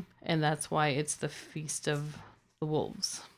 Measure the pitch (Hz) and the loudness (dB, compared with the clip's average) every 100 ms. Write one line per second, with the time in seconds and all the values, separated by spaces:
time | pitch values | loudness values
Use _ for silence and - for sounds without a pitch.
0 | - - - 160 151 151 - 156 151 135 | -2 -8 0 4 4 2 0 4 4 4
1 | 151 - 143 - - 156 151 - 151 147 | 0 -2 -4 -6 -10 -8 -6 -2 0 0
2 | 151 143 - - _ - 156 151 53 - | -2 -8 -14 -20 _ -6 0 2 0 -2
3 | - - - | -4 -6 -12